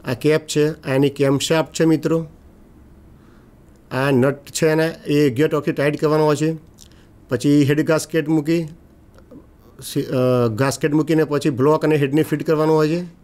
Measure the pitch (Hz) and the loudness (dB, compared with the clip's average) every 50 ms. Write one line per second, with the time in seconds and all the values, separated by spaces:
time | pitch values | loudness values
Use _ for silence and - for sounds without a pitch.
0 | - - 127 117 - 147 156 156 151 - - 151 147 151 151 - - 147 131 135 | -6 -8 -8 -2 0 0 0 0 -2 -4 -2 0 0 0 -2 -6 -6 -2 0 0
1 | 143 139 139 - 139 135 143 135 - - 160 160 156 - - - 165 165 160 147 | 0 0 0 0 0 0 0 -2 0 0 0 0 0 -4 -2 0 2 2 2 0
2 | 160 156 160 165 160 156 - - - - - - - - - - - - - - | 0 -2 -2 -2 -4 -8 -16 -20 -20 -20 -20 -20 -20 -20 -20 -20 -20 -20 -20 -20
3 | - - - - - - - - - - - - - - - - _ - 131 127 | -20 -20 -20 -20 -20 -20 -20 -20 -20 -20 -20 -20 -20 -20 -20 -20 _ -8 -4 -2
4 | 135 143 139 123 127 143 139 - - - - - 170 160 156 160 160 165 160 - | 0 2 2 2 2 2 0 -4 -14 -12 -4 0 0 2 2 2 0 -2 -4 -8
5 | - - 147 147 151 139 120 113 156 156 156 147 - 170 143 - 139 151 147 - | -4 0 2 2 2 2 2 0 0 0 0 -2 -2 -4 -2 0 -2 -2 -2 0
6 | 160 143 151 156 156 151 151 147 156 160 160 156 - - - - - - - - | 0 0 2 2 2 2 2 0 0 -2 -4 -6 -12 -20 -20 -20 -20 -20 -20 -20
7 | - - - - - - 127 120 - 143 143 147 139 131 147 151 151 139 160 151 | -20 -20 -20 -20 -8 -6 -6 -2 2 2 4 4 4 4 2 0 2 0 0 -2
8 | - - - 160 147 147 160 156 143 156 165 170 165 151 165 - - - - - | -2 -2 -4 -2 0 0 0 0 0 0 -2 -2 -2 -6 -12 -20 -20 -20 -20 -20
9 | - - - - - _ - - - - - - - - - - 131 - - 143 | -20 -20 -20 -20 -20 _ -20 -20 -20 -20 -20 -20 -20 -20 -20 -18 -16 -8 -6 -6
10 | 139 - 143 127 127 127 127 123 120 117 110 104 135 139 131 - 160 156 147 156 | -6 -4 -2 0 2 2 2 2 2 0 0 0 -2 -2 -2 -2 -2 0 0 0
11 | 151 156 160 156 156 - 147 143 147 156 135 113 131 147 156 156 156 151 156 147 | 0 2 0 0 0 0 -2 -2 -2 -2 0 2 2 2 2 2 2 0 2 0
12 | 143 131 139 156 147 - 156 147 - - 160 151 156 156 160 156 156 151 160 175 | 0 0 0 0 0 0 -2 -4 -2 -2 0 0 2 2 2 2 2 0 -2 -4
13 | 180 170 - - | -6 -10 -16 -20